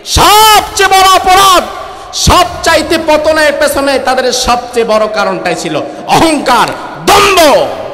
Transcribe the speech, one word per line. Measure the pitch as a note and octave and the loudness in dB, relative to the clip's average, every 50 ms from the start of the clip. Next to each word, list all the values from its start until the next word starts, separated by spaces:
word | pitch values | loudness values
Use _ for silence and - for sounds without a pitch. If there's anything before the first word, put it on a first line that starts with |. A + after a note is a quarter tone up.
| - | -8
সবচেয়ে | - - - - F4 G#4 G#4+ A4 A4 G#4+ G4+ - - - - - F#4+ | -4 0 2 2 4 4 4 4 4 2 0 -4 -2 -2 -2 0 2
বড় | G4 F#4+ F#4+ F#4+ F#4+ | 4 4 4 4 4
অপরাধ, | F#4 F#4 F#4 F#4 F#4+ G4 G4 F4+ E4 G#3+ - - - - - - - - - | 4 4 4 4 4 4 4 4 2 0 -4 -12 -12 -14 -14 -14 -16 -16 -12
সবচাইতে | - - - - D4 - - - - - - E4 E4 D#4 D#4+ D#4 F4 D#4+ D#4+ | -8 -2 0 2 4 4 2 0 -4 -4 -2 0 0 0 0 -2 -4 -2 0
পতনের | D#4 D4+ D4 D4+ D#4 D#4 D#4 D4+ D4+ - - | 0 0 0 0 0 0 2 0 0 0 0
পেছনে | D4+ C#4+ - C4+ C#4 C#4 C4+ A#3+ | -2 -2 -2 -2 -2 0 -2 -2
তাদের | - B3+ - B3+ C4 B3 | -2 -2 -2 0 -2 -2
সবচেয়ে | - - - - A#3+ A#3+ A#3+ - - A#3 A3 | -2 -2 -2 -2 -2 -2 -4 -4 -4 -4 0
বড় | G3 G#3+ G#3+ G#3+ - - | 0 0 0 0 -2 -2
কারণটাই | G3+ G#3 F#3+ F#3+ E3+ F#3 F#3 E3+ | -4 -4 -2 -4 -4 -4 -6 -6
ছিল | - - E3 D#3 C#3 A2 - - - - | -4 -6 -6 -6 -6 -6 -8 -12 -12 -4
অহংকার, | - E3 B3+ D#4 D#4+ D4+ C4+ - - B3 A3 F#3 D#3+ - - - - - - D#3 | -2 0 2 2 2 0 0 0 0 0 0 0 -2 -4 -10 -12 -14 -14 -6 -2
দম্ভ। | - G4+ G4+ G4+ G4+ F#4+ F4+ D#4+ D4 A3+ F3 D3 - - - - - | 2 2 2 2 2 2 4 4 4 4 2 0 -2 -6 -10 -10 -12